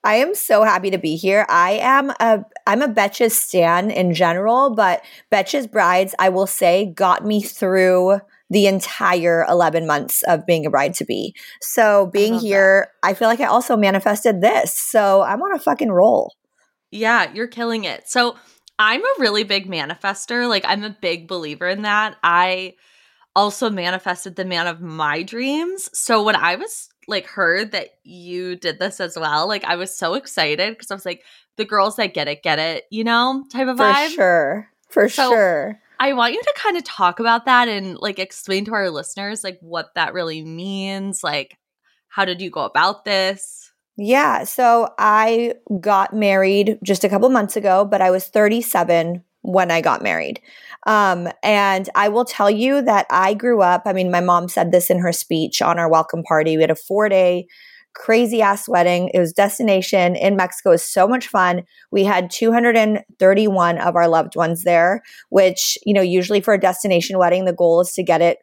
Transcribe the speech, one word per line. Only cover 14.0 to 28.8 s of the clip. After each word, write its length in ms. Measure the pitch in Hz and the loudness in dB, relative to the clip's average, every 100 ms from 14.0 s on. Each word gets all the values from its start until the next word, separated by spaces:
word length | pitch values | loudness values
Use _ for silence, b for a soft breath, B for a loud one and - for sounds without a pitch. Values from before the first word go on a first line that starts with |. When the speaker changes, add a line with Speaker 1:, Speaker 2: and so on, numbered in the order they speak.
| 190 208 240 196 | 0 0 0 2
Speaker 1:
this. 360 | 208 440 - - | 2 2 -2 -6
So 440 | - 226 202 196 | -2 0 4 2
I'm 200 | 165 214 | 2 -2
on 140 | 381 349 | -4 -4
a 40 | |
fucking 300 | - - 247 | -2 -2 0
roll. 460 | 180 208 113 - _ _ _ _ _ _ | 4 4 4 -2 _ _ _ _ _ _
Speaker 2:
Yeah, 400 | 202 220 233 165 | -6 0 0 0
you're 140 | 196 240 | -6 -10
killing 380 | 233 233 226 185 | -6 -6 -4 -6
it. 240 | - - | -10 -6
So 260 | 247 240 - b b _ - | -2 -2 -4 b b _ 0
I'm 260 | 214 254 | 0 2
a 100 | 480 539 | -2 0
really 260 | 240 208 208 | 0 0 -2
big 220 | 196 190 | -4 -4
manifester. 840 | 170 143 175 196 196 - 240 240 | -8 -8 -6 -6 -8 -8 -4 -2
Like, 160 | 202 - | -2 -2
I'm 160 | 202 | -4
a 120 | 208 202 | -6 -8
big 280 | 180 170 165 | -6 -6 -8
believer 380 | 180 156 147 180 | -10 -10 -6 -6
in 160 | 202 | -4
that. 340 | 214 208 214 - | -2 -2 -2 -2
I 500 | 170 175 185 185 185 _ b b b b b 196 | 0 2 2 -2 -8 _ b b b b b 0
also 320 | 202 202 233 | 0 -2 -6
manifested 680 | 196 175 185 185 180 196 180 | -4 -4 -6 -6 -8 -10 -10
the 100 | 185 | -6
man 220 | 175 175 | -4 -4
of 140 | 165 | -8
my 420 | 170 160 151 156 | -14 -6 -4 -4
dreams. 680 | 190 226 262 294 349 381 - | -8 -8 -4 -4 -6 -8 -10
So 300 | - - 226 | -10 -2 0
when 120 | 208 208 | 2 0
I 200 | 170 185 | 0 -2
was, 340 | 415 - - _ - | -8 -14 -18 _ -8
like, 200 | 202 185 | -8 -8
heard 460 | - 170 180 214 | -4 -2 0 -4
that 160 | 208 - _ | -8 -10 _
you 520 | - 180 175 180 180 180 | -20 -20 -12 -10 -10 -8
did 240 | 170 | -8
this 220 | 156 | -6